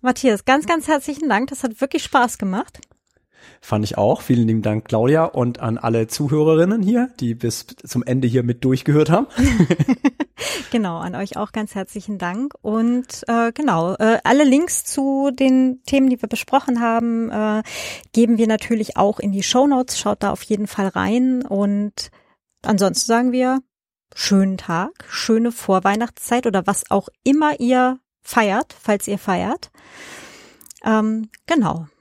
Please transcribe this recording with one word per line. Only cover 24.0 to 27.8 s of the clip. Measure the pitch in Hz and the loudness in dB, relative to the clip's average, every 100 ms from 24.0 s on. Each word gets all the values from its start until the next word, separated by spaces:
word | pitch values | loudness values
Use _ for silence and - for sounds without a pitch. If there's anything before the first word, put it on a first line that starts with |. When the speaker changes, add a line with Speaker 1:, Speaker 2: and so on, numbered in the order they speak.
| _ | _
Speaker 1:
schönen | - - 196 190 190 | -10 0 2 2 -2
Tag, | - 170 202 - - | -4 -4 -4 -8 -14
schöne | - - 226 233 | -10 0 2 2
Vorweihnachtszeit | 233 - 190 190 202 233 - - 240 247 | -4 0 2 2 0 -4 -8 -4 -2 0
oder | 190 175 | -2 0
was | 202 - | -2 0
auch | 196 - _ | -2 -2 _
immer | - 285 302 294 | 0 2 2 0
ihr | 240 254 | 2 2